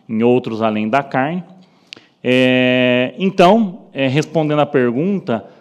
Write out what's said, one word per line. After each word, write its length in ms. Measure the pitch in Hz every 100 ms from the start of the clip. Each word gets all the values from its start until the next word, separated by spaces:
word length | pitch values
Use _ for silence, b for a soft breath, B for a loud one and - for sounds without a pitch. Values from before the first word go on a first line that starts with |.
| -
em 120 | 110
outros 400 | 120 123 123 110
além 280 | 110 107 107
da 120 | 135
carne. 400 | 139 135 139 180 175 - B B B B B B
É, 920 | 123 127 127 127 127 127 123 123 127 -
então, 680 | 190 190 175 220 202 170 -
é, 140 | 139 135
respondendo 520 | 139 151 170 151 147
à 60 | 147
pergunta, 800 | 143 123 120 180 196 - 110 B B